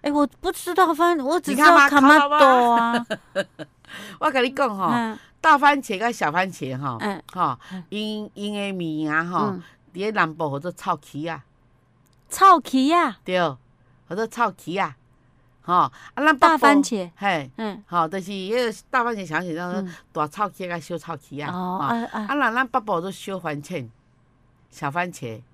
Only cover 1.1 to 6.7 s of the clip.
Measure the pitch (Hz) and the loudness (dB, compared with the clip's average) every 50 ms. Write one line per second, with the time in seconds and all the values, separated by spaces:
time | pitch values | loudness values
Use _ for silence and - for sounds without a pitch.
1.1 | 349 311 262 262 311 359 - - 277 247 302 311 339 294 285 277 285 285 269 285 | 2 2 0 0 -2 -2 -2 -2 2 2 6 6 8 8 6 6 6 6 8 8
2.1 | 294 311 285 285 294 302 285 262 262 247 240 240 233 233 233 233 233 240 233 _ | 8 8 6 4 4 6 6 8 8 6 6 4 4 2 2 2 0 -2 -4 _
3.1 | 220 - _ _ _ - 190 _ _ - 214 _ _ _ _ - - - - - | -10 -10 _ _ _ -6 -6 _ _ -18 -18 _ _ _ _ -20 -18 -18 -18 -18
4.1 | - - - 311 262 262 240 262 269 277 285 247 208 196 185 175 240 240 233 220 | -10 -2 -2 0 2 2 0 0 0 0 0 0 0 -2 0 0 0 0 0 -2
5.1 | 214 202 - - _ _ - 320 302 277 277 285 294 277 247 - 214 185 214 240 | -6 -10 -16 -20 _ _ 4 4 6 6 6 4 4 4 -2 -6 -6 -2 -2 -2
6.1 | 233 - 196 151 147 175 185 190 - - 151 131 | -2 0 -2 -2 0 0 -2 -2 -4 -8 -8 -8